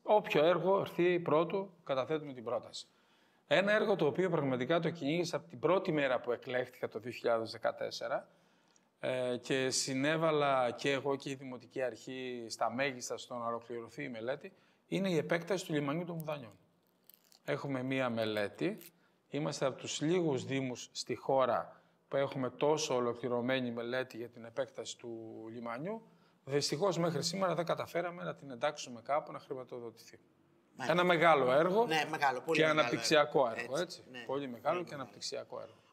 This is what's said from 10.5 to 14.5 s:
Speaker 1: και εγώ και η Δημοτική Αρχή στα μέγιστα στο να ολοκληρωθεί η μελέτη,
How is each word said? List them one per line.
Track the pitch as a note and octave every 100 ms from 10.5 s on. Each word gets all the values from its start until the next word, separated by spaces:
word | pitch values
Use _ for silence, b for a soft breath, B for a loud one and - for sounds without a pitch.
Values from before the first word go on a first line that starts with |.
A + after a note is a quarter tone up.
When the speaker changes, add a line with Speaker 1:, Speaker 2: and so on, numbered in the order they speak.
| C3 B2
Speaker 1:
και | A2+ C#3+
εγώ | C#3 C#3 C#3
και | D3
η |
Δημοτική | C3+ C3+ B2 A2+ C#3
Αρχή | B2+ - - C3 B2+ B2 A2+
στα | - A#2
μέγιστα | A#2 C#3 B2 - A#2
στο | -
να | B2 A#2
ολοκληρωθεί | A#2 - A#2+ A2+ -
η | C#3+
μελέτη, | A#2 A#2 D3+ F#3+